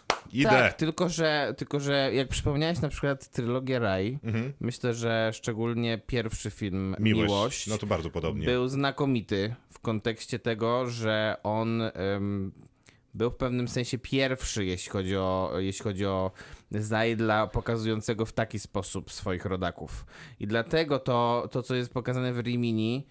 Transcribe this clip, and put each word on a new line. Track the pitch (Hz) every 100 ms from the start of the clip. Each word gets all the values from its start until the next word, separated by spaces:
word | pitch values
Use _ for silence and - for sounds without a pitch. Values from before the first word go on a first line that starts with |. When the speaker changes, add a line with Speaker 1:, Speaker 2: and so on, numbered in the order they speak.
| - - -
Speaker 1:
„Idę”. | 120 220
Speaker 2:
Tak, | 135 113
tylko | - 160 151 175
że, | 160 160 151 131 147
tylko | 139 143
że | 143 143 135
jak | 113 131
przypomniałeś | - 151 143 160 170
na | 147
przykład | - 143 139 -
trylogię | - 117 123 131 127
Raj, | 110 95 101 143
Speaker 1:
Mhm. | 113 110 123 139
Speaker 2:
myślę, | 117 - 123
że | 117 117 113 113
szczególnie | 110 - 110 117 117 117 110 -
pierwszy | 127 110 - 104
film | - 104 92 95 95
Speaker 1:
Miłość. | 110 110 104
Speaker 2:
Miłość | 101 113 - -
Speaker 1:
No | 107
to | 104
bardzo | 92 80
podobnie. | 87 80 71 80
Speaker 2:
był | 123 127
znakomity | 135 139 135 139 123 92 101 104 120 _
w | -
kontekście | - 107 120 110 - 117
tego, | - 113 113 123 123
że | 117 110 107 107 -
on, | 101 110 113 113
em, | 113 - 95 101 101 101 95 - - _ - - _
był | 104 117
w | 120
pewnym | 131 123 120
sensie | 135 120 120
pierwszy, | - 135 135 - - 113 95
jeśli | 90 -
chodzi | 101 92 95
o, | 92 92 92 90
jeśli | 95 95
chodzi | 110 95 98
o | 95 92 - - - -
Zajdla | 104 107 110 113 113 113 107 104
pokazującego | 120 117 117 110 110 107 107 113
w |
taki | - 113 104
sposób | - 104 92 98 -
swoich | - 104 90 98
rodaków. | 92 87 - 78 - - - - -
I | 104
dlatego | 117 113 160 156 139
to, | 135 120 120 120 123
to, | 127
co | 120 127
jest | 123
pokazane | 127 120 127 127
w | 120
Rimini, | 117 120 120 110 110 127 143